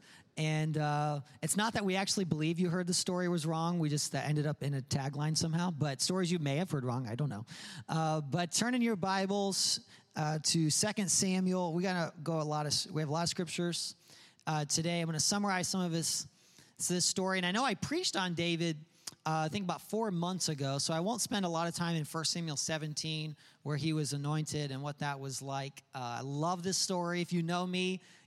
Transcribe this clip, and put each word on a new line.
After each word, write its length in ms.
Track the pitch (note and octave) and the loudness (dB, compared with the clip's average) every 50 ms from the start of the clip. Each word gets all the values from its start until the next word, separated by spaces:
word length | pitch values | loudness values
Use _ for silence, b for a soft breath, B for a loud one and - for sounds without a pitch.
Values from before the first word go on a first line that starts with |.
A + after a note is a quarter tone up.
| B B B B B B - - | B B B B B B -6 -2
and, 400 | D#3 D#3 D#3 D#3 D#3 D#3+ D3 D3+ | 0 2 2 2 2 0 0 0
uh, 420 | D3+ D3 D3 D3 D3+ D3+ D3 C#3+ C#3 B B B | 0 2 2 2 0 0 -2 -4 -6 B B B
it's 160 | - - - G3 | -4 0 2 2
not 160 | G#3+ A3+ A3 | 2 2 2
that 100 | A#3 G3+ | 2 2
we 100 | F#3+ F#3 | 2 2
actually 300 | F#3+ G3 - - G#3+ F#3+ | 2 2 2 2 0 2
believe 340 | D#3 D#3+ D3+ D#3 D#3+ E3+ E3 | 2 2 2 2 2 2 2
you 120 | F3+ F3 | 2 2
heard 160 | E3 F#3 F3+ | 2 0 0
the 80 | F3 F3 | 0 0
story 340 | - - - F3+ F3+ F3+ F3 | 0 0 0 0 0 2 2
was 160 | F3 E3+ C#3+ | 2 0 0
wrong. 340 | D#3+ D#3+ D#3+ E3 E3+ F3 F3 | 0 0 0 0 0 2 2
We 120 | D#3+ D3 | 2 2
just, 220 | D3 D3 - - | 2 0 -2 -2
that 140 | - C#3 - | -2 -2 0
ended 200 | C#3+ D3+ D3+ C#3+ | 2 2 2 2
up 160 | D3+ C#3+ - | 0 -2 -2
in 100 | - C#3+ | -2 -2
a 80 | C#3+ C3+ | -2 -2
tagline 560 | B2+ - - C#3+ C3 C#3 C#3+ D3+ D3 D#3 D#3+ | -2 -2 -2 -2 -2 -2 -2 -2 0 0 0
somehow. 340 | D3+ E3 D#3+ D#3 E3+ F3 F#3 | 0 0 0 0 0 0 0
But 300 | E3 C3 D3+ D3 C3+ - | 0 0 0 0 0 0
stories 320 | - - F3+ F#3+ F#3 D#3+ | 0 0 2 2 2 2
you 60 | F3+ F3+ | 2 2
may 180 | D3 C#3 C#3 | 2 2 2
have 140 | D3+ F#3+ - | 0 0 0
heard 160 | D#3 C#3 B2 | -2 -2 0
wrong, 200 | B2+ A#2+ B2+ B2+ | 0 -2 -2 -2
I 100 | G#2+ A#2 | -4 -2
don't 120 | C#3 D3+ C3+ | -2 -2 -2
know. 160 | G#2+ G2+ A#2 B B B B B B D3+ B | -2 -4 -8 B B B B B B -12 B
Uh, 360 | - - E3 D#3+ D#3 D#3 D#3 | -4 -2 0 2 2 0 0
but 280 | D3 C3+ C3 F3 F3 E3 | -2 -2 0 -2 0 0
turn 240 | - - G#3+ A#3+ B3 | 0 0 2 2 2
in 60 | B3 | 2
your 160 | A#3 A#3 A3 | 2 2 2
Bibles, 840 | F3 F3 F#3+ F#3+ G3 F#3+ F#3+ G3+ G3+ G3 G3 F#3 - - - - - - B B B B B - | 2 2 2 2 2 2 2 2 2 2 2 2 2 2 2 0 -2 -4 B B B B B -4
uh, 220 | - D#3 D3+ D#3 D#3 - | -2 0 0 0 0 2
to 260 | - - E3 D#3+ D3+ | 2 4 4 4 4
Second 400 | D3 - - G#3+ G3+ - G3 E3 | 4 4 2 2 0 0 2 2
Samuel. 640 | - - G3+ F#3+ F#3 F#3 F#3 F#3 F#3 F#3 F3+ E3+ D#3 | 4 4 4 4 4 4 4 4 2 2 2 0 0
We 80 | F3 | 0
gotta 320 | F3+ F#3+ F3+ F3 E3 - - E3+ | 0 2 2 0 0 -2 -4 -6
go 180 | C#3+ E3+ E3 D#3+ | -4 -2 0 0
a 20 | |
lot 220 | D3+ D3+ D3+ D3+ D3+ | 0 0 0 0 0
of 80 | D3 | 0
s-, 160 | - - - - | 0 0 -2 -2
we 120 | F3 D#3 | -2 -2
have 80 | D#3 C#3 | 0 0
a 20 | |
lot 120 | D3+ E3+ F3 | 0 0 0
of 40 | E3+ | 0
scriptures, 680 | - - F3+ D#3+ - - F3 F3 E3 - - - - B B B B B B B B B B | 0 -2 -4 -4 -2 -2 -2 -2 -2 -2 -4 -6 -8 B B B B B B B B B B
uh, 180 | D#3 D#3 D3+ D3 | -2 -2 -2 0
today. 380 | C#3+ - E3 D#3+ F3 E3+ E3+ | 0 0 0 0 0 0 0
I'm 40 | E3 | 0
gonna 140 | E3 D#3+ D3+ | 0 0 0
summarize 480 | - - G#3 G#3 G3+ G3+ F#3 F#3 F3 - | 2 2 2 2 2 2 2 2 0 0
some 140 | - F#3+ | 0 0
of 100 | F3+ F3 | 0 0
this, 340 | D#3+ E3 D#3 - - - - - B B B B B B B B B B - - | 0 0 0 0 -2 -2 -4 -8 B B B B B B B B B B -2 0
this 160 | F3 F3+ - | 2 2 2
story. 320 | - - G3 F#3 F#3+ F#3 | 2 2 2 0 2 2
And 80 | F#3 F3+ | 2 2
I 60 | F3 | 2
know 120 | F#3 A3+ | 2 2
I 120 | C4+ B3+ G3 | 2 2 0
preached 420 | - - - D4 F4 F#4 - - | -2 -2 -2 0 0 0 0 0
on 160 | G3 F#3 F3+ | 0 0 0
David, 460 | E3+ D#3+ E3+ E3+ E3+ D#3+ E3+ E3+ D#3+ D3+ D#3 B B B B B B _ - | 0 0 2 2 2 2 0 0 -2 -4 -8 B B B B B B _ -4
uh, 180 | D#3 D#3+ D#3+ D#3 | -2 0 0 0
I 40 | D#3 | 0
think 160 | D3 G#3 G3 | -2 -2 -2
about 180 | F3 D#3+ C#3 | -2 -4 -4
four 280 | - - - G#3+ A3+ G#3+ | -4 -4 -2 0 0 0
months 380 | F#3 E3 E3+ F3 F#3 E3 - - | 0 0 0 0 0 -2 -2 -2
ago, 300 | D#3 C3 C#3 C3+ C3+ C#3+ | -2 -2 -2 -2 0 0
so 160 | - - D#3+ | 0 0 0
I 60 | D#3+ | 0
won't 200 | F3 G#3 B3 G3+ | 0 0 0 -2
spend 240 | - - B3+ G3+ F#3+ | -2 0 0 0 0
a 40 | E3+ | 2
lot 200 | E3 D#3+ E3+ E3+ | 0 0 0 0
of 60 | E3 | -2
time 200 | - F3 E3+ E3+ | -2 -2 0 0
in 100 | D#3+ D3 | 0 -2
First 280 | - - E3 D3+ - | -2 -4 -2 -2 -2
Samuel 240 | - F3 E3 D#3+ C#3+ | -2 -2 -4 -4 -4
seventeen, 800 | C3+ - - D#3+ D#3 D#3 D3+ D3 - - D#3+ D#3 D#3 D3+ D#3 D3 B B B B B B | -2 -2 -2 -2 -2 -2 -4 -4 -4 -4 -4 -4 -4 -4 -6 -8 B B B B B B
where 120 | C#3 D3+ | -4 -2
he 160 | C#3+ D#3 D#3+ | 0 0 0
was 220 | D#3 D#3 D3 C3 C#3+ | 2 2 0 0 -2
anointed 560 | C#3+ C#3 D3 D3+ D#3 D#3 - - D3+ D3 C#3 | -2 -2 0 0 0 0 -2 -2 -4 -2 -2
and 120 | C3 C3 | -4 -4
what 160 | C#3 D3 C#3+ - | -6 -6 -6 -4
that 200 | D3+ C#3+ C#3 C3+ | -4 -4 -4 -4
was 220 | C3+ C#3 B2+ - | -6 -8 -8 -6
like. 400 | C3+ C#3 C3+ C#3 C3+ C#3 - - - _ - | -6 -6 -4 -4 -6 -6 -10 -14 -20 _ -10
Uh, 220 | C3 B2 A#2+ A#2+ A#2 | -8 -6 -6 -6 -6
I 20 | |
love 400 | B2+ C#3 C#3+ D3 D#3 E3+ F#3 F3+ | -6 -4 -2 0 0 0 0 0
this 160 | E3+ F#3+ F3+ - | -2 -2 0 0
story. 420 | - - F#3+ F3 F3 E3+ F3 F3 | 0 0 0 0 0 0 0 -2
If 100 | E3+ - | -2 0
you 120 | F3+ F3 | 0 0
know 240 | E3 E3 F3 F3 F3+ | 2 2 0 0 0
me, 340 | F3+ F3+ F#3 F#3 F#3 F#3+ F3+ B B B B B | 0 0 0 0 0 -2 -4 B B B B B